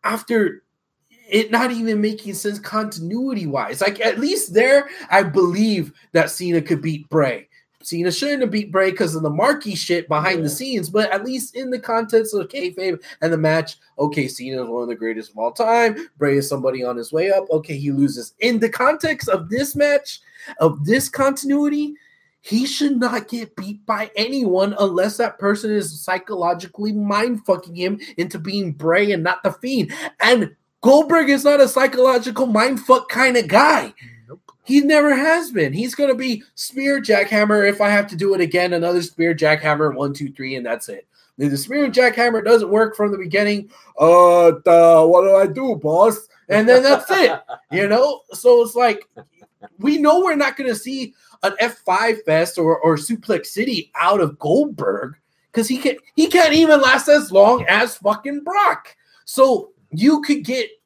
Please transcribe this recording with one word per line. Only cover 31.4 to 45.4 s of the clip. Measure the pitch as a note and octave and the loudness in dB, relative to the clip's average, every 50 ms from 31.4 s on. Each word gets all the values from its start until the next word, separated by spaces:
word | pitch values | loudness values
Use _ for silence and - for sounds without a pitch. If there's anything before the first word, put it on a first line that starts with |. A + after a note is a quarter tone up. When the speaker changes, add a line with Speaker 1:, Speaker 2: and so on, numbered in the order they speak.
| C#4 | 4
Speaker 1:
not | C#4+ D4 C#4 | 2 6 6
a | C4+ | 4
psychological | - - C4 C4 C4 B3+ B3 B3+ C4 B3+ B3 A3+ B3+ G#3+ B3 C4 | 4 4 0 0 0 2 2 2 4 2 0 -2 -4 -4 -4 -2
mind-fuck | B3 G#3+ G#3+ A#3 C4+ C4+ G#3+ - - B3+ B3+ B3 - | 0 2 0 2 0 -2 -4 2 4 4 4 4 -4
kinda | - A#3+ C4 C4 B3 A#3+ | -2 0 0 2 2 0
guy. | G#3 D3+ F3+ A3+ C#4 D#4 D#4 B3+ - A2 _ _ B2 A#2+ - - _ A#2 | 0 2 2 4 4 4 2 0 -2 -8 _ _ -20 -20 -20 -20 _ _
Speaker 3:
Nope. | D3 _ _ - _ _ | -20 _ _ -20 _ _
Speaker 1:
He | _ - C4 C#4+ | _ 2 2 2
never | C#4+ C#4 D#4 D4+ D4 D4 C#4 | 4 4 4 4 4 4 2
has | B3+ C#4 D#4+ E4 F4 E4 E4+ | 2 2 0 0 0 -2 -4
been. | B3 F#3+ D#3 C3+ | -2 -2 -2 -2
He's | C3+ F3+ A#3 B3 - | -2 -4 -6 -6 -2
gonna | - C#4+ C#4 B3 | -2 0 0 0
be | A#3 C4 C4 A#3 G#3+ - _ _ | 0 -2 -4 -4 -6 -8 _ _
spear | - - - B3+ C4+ C4+ C#4 C#4 C#4 | -14 -14 -10 -8 -4 -2 -2 -2 -2
jackhammer | - - G#3 G3 G3 - A3 G#3 G#3+ G#3 G#3 G#3 G3+ G3+ | 0 2 2 2 2 0 2 2 2 2 2 2 2 2
if | G3+ G3+ | 2 2
I | G#3 G3+ | 0 2
have | G#3 G3+ G3+ G#3 | 2 0 0 -2
to | F#3 | -6
do | D#3+ G3 G3 | -4 -2 0
it | G3 F3+ | 0 0
again, | F3 D#3+ - F3+ F3+ F3+ F3 | 0 0 0 0 0 0 0
another | E3+ E3 F3 F3 F3+ | -2 -2 0 0 -2
spear | E3+ E3+ _ - E3 E3+ E3 | -4 -4 _ -2 0 0 0
jackhammer, | D3+ D#3+ D3+ D#3 D3+ D3+ D#3 D3+ D3 D#3 D3 | 0 2 0 0 0 0 -2 0 0 0 -2
one, | C3 B2+ C#3+ C#3 | -2 -2 -6 -6
two, | C#3+ - D3 C3+ | -6 -8 -10 -12
three, | - - C3 C3 C3+ | -10 -12 -10 -10 -8
and | B2+ A#2+ | -8 -6
that's | A#2 A#2 A2+ - - | -6 -8 -8 -8 -14
it. | G2+ G2 _ _ _ _ _ _ _ - | -16 -16 _ _ _ _ _ _ _ -4
If | C#3 C#3+ | -4 -2
the | C#3 | -2
spear | C#3 C#3 G#3 C4 D4 C#4+ B3+ | -4 -6 -4 -2 -2 -2 2
jackhammer | - B3 B3+ B3 - A#3 A#3+ A#3+ A3+ A3 G#3 | 2 2 2 2 2 0 0 0 0 0 2
doesn't | A3 A#3+ A3+ G#3 F3+ | 4 4 4 4 2
work | G3+ G#3+ A3+ A3 A3 | 2 2 2 0 0
from | - G#3 G#3 | -2 -2 -2
the | G3+ F#3+ | -2 -4
beginning, | F#3 E3 D#3+ G3 G#3 G#3 G#3 G3+ G3+ - _ - _ _ _ - | -6 -2 0 0 0 0 -2 -4 -6 -12 _ -20 _ _ _ 2
uh, | D3+ E3 F3 F3+ F3+ F3 F3 F3 E3+ E3 | 6 8 8 8 8 8 8 8 6 6
uh, | D#3+ E3 _ F3+ E3+ E3+ E3+ E3 E3 D#3+ D#3+ | 4 4 _ 6 8 8 8 8 8 8 8
what | E3 F3 F3+ | 8 6 6
do | F#3+ G3 G3 | 6 6 6
I | F#3+ | 4